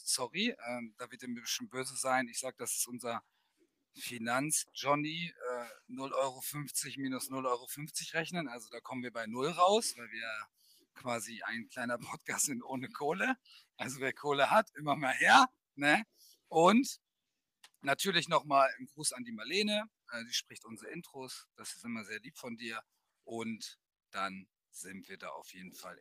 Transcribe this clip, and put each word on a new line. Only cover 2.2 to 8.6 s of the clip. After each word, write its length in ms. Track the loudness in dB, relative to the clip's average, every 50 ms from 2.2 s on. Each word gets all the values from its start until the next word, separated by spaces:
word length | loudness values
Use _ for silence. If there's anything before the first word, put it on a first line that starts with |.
| 2
Ich 120 | 0 -4 -6
sag, 180 | -8 -8 -8
das 180 | -8 -6 -6 -2
ist 120 | -4 -4
unser 360 | -4 -6 -8 -6 -4 -6 -6 -8 _ _ _ _ _ _ _ _ _ _ _ _ _ -16
Finanz-Johnny, 1400 | -12 -12 -10 -8 -6 -2 0 0 2 2 2 0 -2 -2 _ -8 -4 2 2 2 2 2 -2 -4 -4 -6 -6 -8
äh, 320 | -8 -6 -6 -4 -6 -6 -10 -14 -18 _
null 260 | -14 -10 -8 -8 -4 0
Euro 260 | 0 0 0 -2 -6
fünfzig 560 | -8 -6 -6 -6 -6 -4 -4 -4 -6 -6 -6
minus 320 | -6 -4 -4 -4 -4 -6 -6
null 180 | -6 -4 -2
Euro 180 | 0 -2 -2 -4
fünfzig 480 | -8 -10 -10 -10 -8 -8 -8 -8 -4 -4
rechnen. 340 | -4 -4 -2 -4 -6 -6
Also 220 | -6 -8 -12